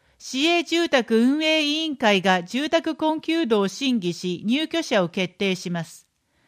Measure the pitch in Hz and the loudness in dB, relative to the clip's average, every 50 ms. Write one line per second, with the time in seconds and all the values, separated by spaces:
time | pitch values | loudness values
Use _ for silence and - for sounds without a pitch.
0 | _ _ _ - - - - 254 285 339 349 349 302 - 330 339 339 330 294 254 | _ _ _ -20 -14 -8 -4 0 2 2 2 2 0 0 0 0 0 2 2 0
1 | 220 - 226 220 233 254 277 302 311 311 311 311 302 285 294 311 320 311 277 - | 2 2 2 4 4 4 2 2 2 2 2 2 2 0 -2 -2 -4 -4 -4 0
2 | 247 214 202 190 170 196 185 185 175 - - 254 294 311 339 330 320 330 311 - | 2 2 4 4 4 2 2 0 0 -4 -4 -4 -2 0 0 0 0 -2 -4 -2
3 | 311 311 311 311 - - 320 330 330 220 226 208 196 190 190 - 277 269 247 226 | 0 -2 -2 -2 -2 -2 -2 0 0 2 2 2 2 0 -2 -2 -2 -2 0 0
4 | 175 175 165 - - 180 175 - - 208 247 294 311 311 - 330 311 - 262 202 | -2 -4 -4 -4 -4 -6 -6 -4 -2 -2 0 0 -2 -2 -4 -4 -2 0 2 2
5 | 180 165 - 196 185 175 _ - 202 196 185 180 - 180 175 170 160 - - - | 0 0 -2 -4 -4 -4 _ -4 -2 -2 -2 -4 -6 -6 -6 -6 -8 -10 -14 -20
6 | _ _ _ _ _ _ _ _ _ | _ _ _ _ _ _ _ _ _